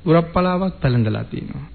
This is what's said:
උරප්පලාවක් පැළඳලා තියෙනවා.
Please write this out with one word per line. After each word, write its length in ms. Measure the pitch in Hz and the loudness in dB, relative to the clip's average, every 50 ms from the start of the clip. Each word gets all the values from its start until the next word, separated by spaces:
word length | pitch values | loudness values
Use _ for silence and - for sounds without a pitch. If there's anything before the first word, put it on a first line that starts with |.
උරප්පලාවක් 720 | - 175 156 170 170 170 - 190 180 185 180 180 190 190 180 | 2 4 4 4 4 2 0 0 0 0 0 0 -2 -2 -4
පැළඳලා 480 | - - 135 123 120 113 110 107 107 110 | 0 0 2 2 4 2 2 0 -4 -6
තියෙනවා. 420 | - - - - - - 139 139 165 | -6 -8 -10 -8 -8 -10 -12 -12 -14